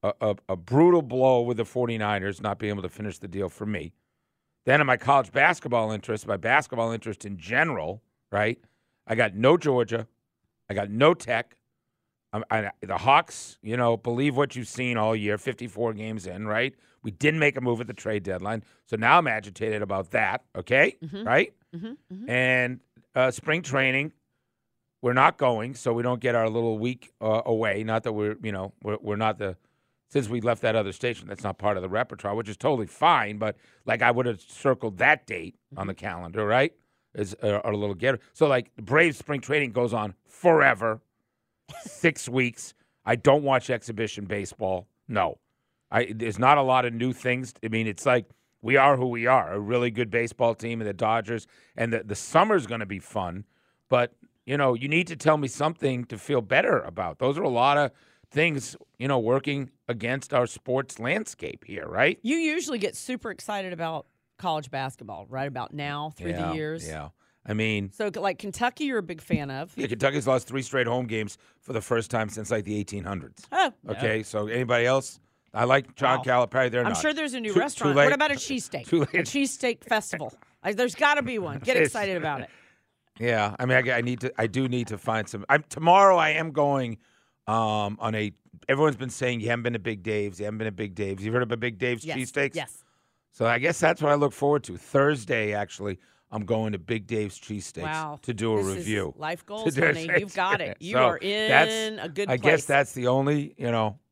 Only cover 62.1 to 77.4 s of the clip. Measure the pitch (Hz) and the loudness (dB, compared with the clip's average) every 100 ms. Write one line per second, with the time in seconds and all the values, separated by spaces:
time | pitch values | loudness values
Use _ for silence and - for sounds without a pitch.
62.1 | - 226 330 320 311 330 247 196 - - | 0 -2 -2 0 -2 -4 -4 -4 -6 -10
63.1 | 254 226 180 - 208 190 175 165 160 - | -10 -10 -12 -8 -8 -6 -6 -6 -8 -12
64.1 | _ _ _ 180 156 127 135 135 - 107 | _ _ _ -2 -2 -4 -6 -6 -8 -14
65.1 | 87 101 131 139 127 - 147 143 147 151 | -14 -10 -6 -6 -6 -8 -8 -8 -6 -8
66.1 | 156 170 - 87 80 151 165 80 78 76 | -10 -8 -4 -4 -4 -6 -8 -8 -10 -12
67.1 | _ _ _ - 104 110 107 98 - 208 | _ _ _ -6 -2 0 -2 -4 -6 -6
68.1 | 170 196 175 208 - 240 - 294 240 170 | -2 -4 -4 -8 -2 -2 -2 -4 -4 -6
69.1 | 170 - 160 143 135 165 - 135 113 139 | -12 -4 -4 -4 -8 -10 -8 -6 0 0
70.1 | 147 131 131 - 135 127 135 117 123 123 | 0 0 0 0 -8 -4 -2 0 0 -2
71.1 | 110 104 - _ _ - 113 - 117 110 | -4 -6 -10 _ _ -8 -8 0 -2 0
72.1 | 117 107 104 104 113 101 107 101 104 90 | -2 -2 -6 -4 -2 -2 -4 -4 -8 -6
73.1 | 98 - - - 320 370 - - 107 110 | -8 -10 -20 -6 0 0 -2 -10 -4 -2
74.1 | 110 107 107 107 120 123 120 120 135 131 | -2 -2 -4 -2 -2 0 2 4 2 0
75.1 | - _ _ _ 110 120 135 127 - 135 | -16 _ _ _ -2 4 4 2 0 2
76.1 | 135 127 127 120 131 127 120 120 - 302 | 2 2 2 4 2 2 2 0 0 -2
77.1 | 302 302 247 | -2 -4 -4